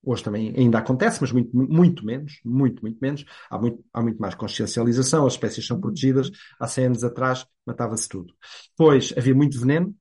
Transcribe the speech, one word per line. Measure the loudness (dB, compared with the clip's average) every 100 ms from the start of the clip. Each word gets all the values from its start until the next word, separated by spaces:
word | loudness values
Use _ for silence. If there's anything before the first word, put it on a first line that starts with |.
| -4
Hoje | -4
também | -4 -4 -4 2
ainda | 4 4
acontece, | 0 0 0 0
mas | 0
muito, | 0 2
muito | 0 2 6 6 4 -8
menos, | -8 -10 -14
muito, | -4 0 0 -2
muito | -10 -6
menos. | -6 -6 -12 -20 -12
Há | -4
muito, | -4 -6 _
há | -4
muito | -4 -4
mais | -8 -8
consciencialização, | -10 -6 -4 -2 0 0 2 2 2
as |
espécies | 0 -6 -8 -8
são | -6
protegidas. | -6 -2 0 0 -2 -10 -20 _
Há | -8
cem | -2
anos | -2 0
atrás | -4 -2 -4 -4 -8 _ -14
matava-se | -8 -6 -6 -8
tudo. | -10 -14 _ -20 -20 -20 4
Depois, | 6 6 2 -2
havia | 2
muito | 4 4 2
veneno. | 0 0 -2 -6